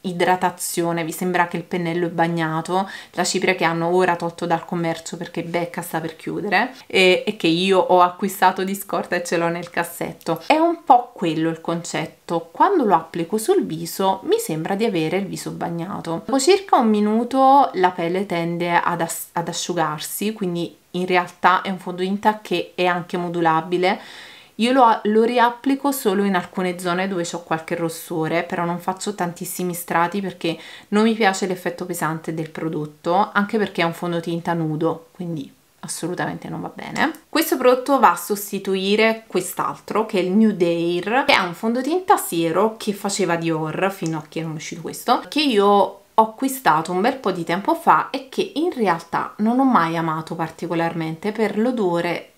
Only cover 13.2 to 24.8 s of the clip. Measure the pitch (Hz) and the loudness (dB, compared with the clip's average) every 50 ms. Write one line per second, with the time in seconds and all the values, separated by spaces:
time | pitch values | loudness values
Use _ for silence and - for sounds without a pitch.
13.2 | 165 165 - 220 220 - 381 392 262 180 165 156 170 160 - - 196 190 190 - | -4 -2 -2 -4 2 2 2 2 2 -2 -6 -8 -8 -10 -6 -2 0 0 0 -2
14.2 | - - 381 453 453 - 165 156 160 - 190 196 220 226 202 170 156 156 165 185 | 0 0 0 0 0 -2 -4 -4 -2 -4 -2 0 0 0 0 0 -2 0 -2 -2
15.2 | 202 180 165 156 - 160 160 165 180 170 170 170 165 185 175 165 165 165 165 170 | -2 -4 -8 -8 -8 -10 -8 -6 -6 -6 -4 -6 -6 -6 -8 -8 -6 -6 -6 -6
16.2 | - - - 269 277 - 381 392 392 - - 349 254 220 214 208 208 208 214 220 | -4 -2 0 0 4 6 4 4 4 4 4 4 6 6 4 4 4 4 4 2
17.2 | 240 240 269 262 269 262 269 285 262 - - 185 185 180 180 - 170 170 175 185 | 0 2 2 4 6 8 8 8 6 4 2 2 2 2 2 2 -2 -2 0 -2
18.2 | 202 196 185 170 170 170 175 170 170 175 175 175 - - 175 170 170 165 - - | -2 -2 -2 -2 -2 -2 -2 -2 -2 2 2 2 2 2 0 -2 -2 -4 -4 -10
19.2 | - - _ - 170 165 170 - - - 180 170 160 151 151 156 - - - - | -12 -8 _ -6 -6 -4 -6 -8 -6 -4 0 0 0 0 -2 -6 -8 -8 -6 -4
20.2 | 202 208 220 214 208 180 175 170 170 - - _ _ _ _ 175 185 180 180 180 | -2 -4 -2 -2 -4 -4 -2 -2 -4 -6 -8 _ _ _ _ -4 -2 2 2 2
21.2 | 180 180 - _ - 180 180 185 - 190 190 180 - 185 180 175 185 185 196 202 | 2 0 -8 _ 2 4 4 4 2 -2 -6 -6 -6 -8 -6 -4 -2 -2 -2 0
22.2 | 208 220 214 214 - - 185 175 170 - - - 180 180 175 180 170 - - 180 | 2 0 0 0 -4 -4 -2 -2 -2 -4 -2 0 0 0 2 0 -4 -4 -4 -4
23.2 | 175 175 170 175 170 165 160 160 160 180 180 175 180 180 208 208 - - - - | -4 -2 -2 0 2 4 2 2 0 0 0 2 2 2 0 0 -4 -16 -20 -20
24.2 | - - - - - - _ - 214 240 254 269 | -20 -20 -20 -20 -20 -20 _ -2 0 2 6 6